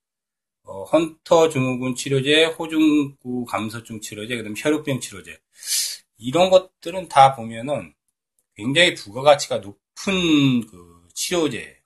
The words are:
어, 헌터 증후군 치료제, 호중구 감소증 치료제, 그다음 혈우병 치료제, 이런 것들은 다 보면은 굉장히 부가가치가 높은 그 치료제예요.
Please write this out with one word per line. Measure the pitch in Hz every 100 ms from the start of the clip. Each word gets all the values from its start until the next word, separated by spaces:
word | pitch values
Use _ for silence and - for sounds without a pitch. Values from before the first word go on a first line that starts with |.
| _ _ _ _ _ _
어, | - 98
헌터 | 95 156 165 - - 170 160
증후군 | 139 127 123 127 123
치료제, | 135 135 131 151 160
호중구 | 160 160 160 156 147 139 139 127 123 117
감소증 | 98 110 113 110 110
치료제, | - 104 110 120
그다음 | 104 107
혈우병 | 151 151 151 123
치료제, | - 98 82 80 _ _ - - - - _ _
이런 | 117 156 185
것들은 | 185 - _ 165 185 170
다 | 143 139 135
보면은 | 113 113 127 135 82 _ _ _ _ _ _ -
굉장히 | 113 147 175
부가가치가 | - 101 113 139 139 - 120
높은 | 101 - _ - - 185 170 151 139 123 110
그 | 90 - _ _
치료제예요. | - - 180 151 107 78 -